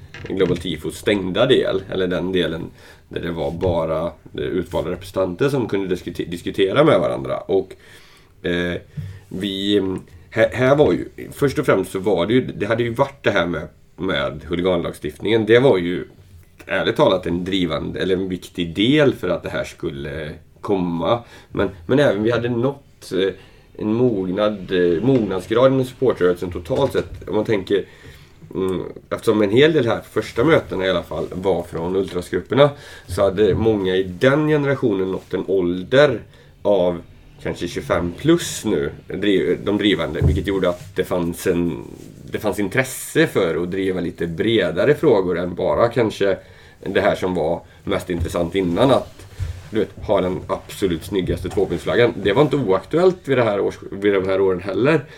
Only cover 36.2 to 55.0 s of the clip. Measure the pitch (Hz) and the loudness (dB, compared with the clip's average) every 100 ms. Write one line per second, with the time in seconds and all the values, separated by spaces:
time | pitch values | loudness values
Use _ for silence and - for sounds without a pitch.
36.2 | - - - - 101 98 87 85 - - | -10 -20 -20 -6 0 2 2 -2 -8 -20
37.2 | - - 85 80 85 - - 90 87 87 | -20 -10 -8 -6 -6 -6 -2 -2 -2 -2
38.2 | 147 170 - - 110 82 71 - - 92 | 2 2 0 -6 -2 0 -2 -6 -10 -2
39.2 | 101 92 80 87 76 101 101 82 78 73 | 2 2 2 0 0 2 2 2 -2 0
40.2 | 80 78 98 95 90 87 - - 90 90 | 0 0 -2 0 0 -2 -8 -6 -2 -2
41.2 | 85 85 95 87 87 60 50 50 - - | -2 -2 -2 0 0 -4 -12 -16 -18 -18
42.2 | - - 104 95 95 127 127 - - 147 | -10 -6 -4 -2 -2 -2 -4 -6 -2 2
43.2 | 160 120 85 80 90 95 95 90 87 - | 2 2 0 0 -2 -2 -2 -2 -4 -4
44.2 | 85 82 107 110 85 82 117 147 156 104 | -4 -2 2 2 2 2 2 4 4 4
45.2 | 90 85 90 87 90 76 117 127 107 - | 2 0 -2 -2 0 2 2 2 0 0
46.2 | 98 90 - - - - - 101 101 95 | 0 0 -6 -20 -20 -12 -2 0 2 0
47.2 | 92 90 78 85 - - 98 92 - 85 | -2 0 -2 -2 -8 -12 -4 -4 -2 -4
48.2 | 80 87 85 95 87 90 135 110 - - | -2 -2 -2 0 0 4 4 4 0 -16
49.2 | - - - - - 110 - - - 101 | -18 -10 -10 -10 -6 -4 -4 -4 -2 0
50.2 | 92 92 - 95 - - 95 80 - 101 | 0 -4 -6 -8 -8 -2 -2 -2 -4 -4
51.2 | 87 87 90 101 90 85 92 92 120 85 | -2 -4 -4 -2 -2 -2 -2 2 2 2
52.2 | 101 107 151 147 104 95 - 156 185 180 | 0 2 2 2 2 0 0 2 4 2
53.2 | 139 127 110 101 98 - - 98 104 98 | 0 2 2 2 -2 -4 -12 -2 2 2
54.2 | 92 95 95 90 98 95 135 156 | 2 2 2 2 -2 0 2 2